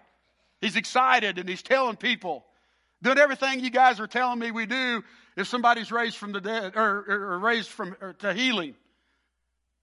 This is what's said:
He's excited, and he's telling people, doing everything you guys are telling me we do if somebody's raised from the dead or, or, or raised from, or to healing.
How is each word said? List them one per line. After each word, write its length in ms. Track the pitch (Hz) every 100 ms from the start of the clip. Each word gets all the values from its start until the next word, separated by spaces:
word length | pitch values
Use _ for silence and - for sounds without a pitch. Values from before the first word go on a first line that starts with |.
| _ _ _ _ _ _
He's 160 | 214 190
excited, 600 | - 254 262 247 208 180
and 100 | 185
he's 140 | 185
telling 340 | - 269 254 208
people, 480 | 247 226 180 143 - _ _ _ _ _
doing 140 | 240 269
everything 440 | 294 262 269 262
you 100 | 254
guys 300 | 254 254 214
are 60 | 214
telling 320 | 240 247 240
me 120 | 233
we 160 | 226 214
do 360 | 262 254 233 - - _ -
if 100 | 196
somebody's 460 | 247 240 240 196
raised 240 | 233 233 -
from 160 | 208
the 80 | 202
dead 320 | 190 226 190 214
or, 280 | 220 202 202
or, 260 | 202 196
or 60 | 180
raised 300 | 220 233 180
from, 260 | - 185 -
or 140 | 190
to 180 | - 202
healing. 420 | 185 262 214 151 - _ _ _ _ _ _ _ _ _ _